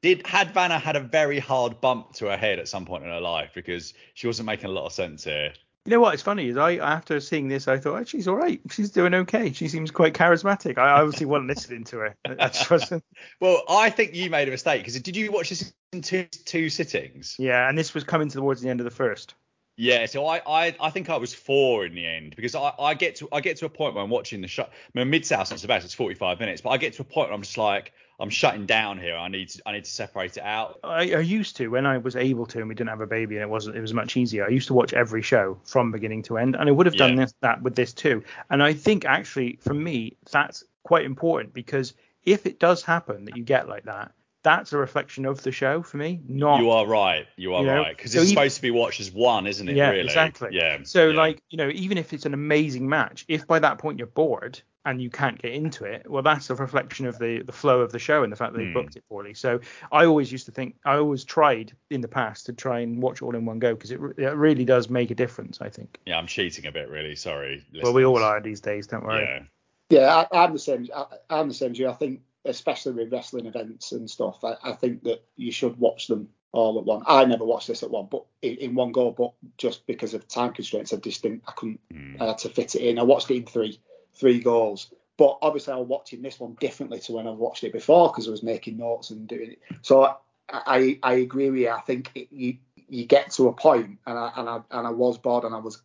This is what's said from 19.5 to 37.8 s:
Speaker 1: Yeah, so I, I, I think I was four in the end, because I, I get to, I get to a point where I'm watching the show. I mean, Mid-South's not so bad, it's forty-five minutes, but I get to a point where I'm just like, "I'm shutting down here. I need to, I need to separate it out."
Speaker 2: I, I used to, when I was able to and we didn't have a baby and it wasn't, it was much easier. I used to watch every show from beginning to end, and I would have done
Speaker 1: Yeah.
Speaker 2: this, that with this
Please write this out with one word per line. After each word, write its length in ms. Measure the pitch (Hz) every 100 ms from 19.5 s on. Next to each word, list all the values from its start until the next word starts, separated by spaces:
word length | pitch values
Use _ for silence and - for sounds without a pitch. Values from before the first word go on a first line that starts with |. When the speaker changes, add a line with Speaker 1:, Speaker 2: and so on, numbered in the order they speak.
| _ _ -
Speaker 1:
Yeah, 260 | 120 120
so 220 | 113 135 151
I, 160 | 170 147
I, 300 | 156 170 -
I 120 | 156
think 180 | 156 170
I 80 | 156
was 160 | 120
four 540 | - - 139 135 113 90
in 80 |
the 100 | 87
end, 320 | 85 82 76 -
because 180 | 120
I, 180 | 151 143 -
I 140 | 143
get 240 | 156 170 -
to, 120 | 147
I 80 | 147
get 160 | 147 156
to 100 | 160
a 40 |
point 240 | - 147
where 100 | 113
I'm 60 | 101
watching 320 | 117 - 104
the 40 | 92
show. 180 | -
I 40 | - - -
mean, 140 | 123 127
Mid-South's 420 | 156 - 107 95
not 100 | -
so 60 | 104
bad, 160 | 110
it's 120 | 90
forty-five 440 | - 110 85 92 90
minutes, 220 | 110 85
but 100 | 104
I 60 | 131
get 160 | 135
to 80 | -
a 40 | 135
point 220 | 160 -
where 60 |
I'm 60 | 104
just 140 | 98 -
like, 360 | 107 98 - _ _ _
"I'm 80 | 101
shutting 380 | 107 139 110 98
down 320 | 110 107 95
here. 180 | 87 85
I 120 | 87
need 200 | 95 95
to, 140 | -
I 80 | -
need 120 | 104
to 60 | 95
separate 460 | - 104 101 92 104
it 60 |
out." 360 | 101 110 110 -
Speaker 2:
I, 300 | - 165 180
I 60 | 170
used 360 | 165 214 202 -
to, 120 | 117
when 180 | 123 139
I 100 | 131
was 200 | 120 123
able 280 | 131 120 117
to 100 | 117
and 100 | 110
we 60 |
didn't 160 | 110 113
have 100 | 110
a 60 | 110
baby 300 | 113 113 107
and 60 |
it 60 | 107
wasn't, 260 | 110 107 113
it 40 |
was 140 | 110
much 200 | 113 107 127
easier. 260 | 123 110
I 60 | 101
used 180 | 127 -
to 60 |
watch 180 | 127 117
every 300 | - 117 110
show 360 | 107 123 95 92
from 260 | - 135 120
beginning 320 | 110 110 110
to 120 | 107 113
end, 180 | 127
and 140 | 127 147
I 40 |
would 140 | 143 180
have 100 | -
done 200 | 131 127
Speaker 1:
Yeah. 80 |
Speaker 2:
this, 100 | 127 _
that 220 | 127 117
with 120 | 127
this 200 | 117